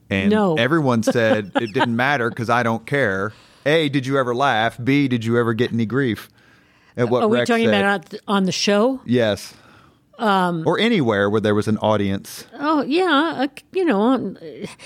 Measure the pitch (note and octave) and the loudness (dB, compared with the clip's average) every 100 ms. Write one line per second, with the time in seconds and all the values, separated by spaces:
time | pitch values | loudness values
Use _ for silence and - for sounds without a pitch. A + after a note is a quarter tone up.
0 | - G2 G3 G#3+ G3 D#3 A#2+ E3 C#3 A#2 | -6 -2 2 2 2 2 2 2 2 2
1 | A2 B2 A2 G#2+ G2+ - A#2 B2 A#2+ A#2 | 2 2 2 0 -2 -4 -4 -2 0 0
2 | C3 C#3+ A#2 A2 A#2 A#2+ A#2 A2+ - C#3+ | 0 0 -2 -4 -2 0 0 -4 -4 -2
3 | A#2 F#2+ G#2 - - _ C#3+ E3 D3+ C#3 | 0 -2 -4 -8 -20 _ 0 0 0 -2
4 | B2+ C#3 B2 A#2+ C#3 A2 A2+ - B2 C#3+ | -2 -2 0 0 0 2 0 -2 0 2
5 | C#3 B2 A2+ A#2 A#2 A2+ B2 A#2 A2 B2 | 2 0 0 0 2 0 -2 -2 -2 -2
6 | C3+ G2+ - _ _ _ _ _ _ - | -2 -4 -8 _ _ _ _ _ _ -4
7 | A#2+ B2 A3 A#3+ B3 A#3 A3+ G3+ G3 G3+ | 0 2 2 2 2 2 2 2 0 -2
8 | - - - G3+ F#3 - - G3+ A#3+ C4 | -6 -12 -2 0 0 0 0 2 2 -2
9 | - A#2+ A2 G2+ - - - - - _ | -2 0 2 -2 -6 -20 -20 -20 -20 _
10 | _ - E4 F#3+ F3+ E3+ E3 F3 A3+ A3 | _ -4 0 2 0 -2 -2 0 2 2
11 | A#2+ G2+ G2+ G#2+ G#2 G#2 G#2 G#2+ G#2+ G#2+ | 2 2 2 2 2 2 0 0 2 0
12 | G2 F#2+ - - - A#3+ C#4+ D#4 A#3 E4 | 0 -4 -8 -16 -16 -6 -2 0 0 0
13 | F#4 C#4+ D#4+ - C#4+ - - F#4 E4+ G3 | 2 2 0 -2 -4 -6 -8 -2 0 2
14 | A3+ C4 A3 - D#3+ B2 G3+ - | 2 0 -2 -10 -16 -14 -16 -16